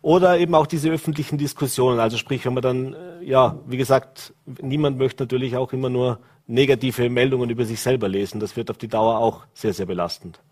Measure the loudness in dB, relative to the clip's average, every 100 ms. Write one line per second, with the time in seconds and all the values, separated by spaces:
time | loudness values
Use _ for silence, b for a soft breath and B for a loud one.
0 | 4 6 6 4 4 2 2 0 -2 -2
1 | -4 -6 -4 -4 -4 -4 -4 2 2 4
2 | 0 -2 -4 -4 -2 0 0 -2 -6 -10
3 | -16 -14 2 4 4 0 -8 -4 2 2
4 | 0 -20 -20 _ -20 -12 -4 0 0 0
5 | -2 -2 -4 -2 -2 -4 -4 -4 -2 0
6 | 0 -2 b b -4 2 4 4 0 0
7 | 0 2 2 2 -2 -2 -4 -2 -2 0
8 | 0 -2 -4 -6 -8 -6 -8 -10 -4 0
9 | 2 2 0 -2 -20 -6 -4 -2 -4 -4
10 | -4 -6 -16 -20 _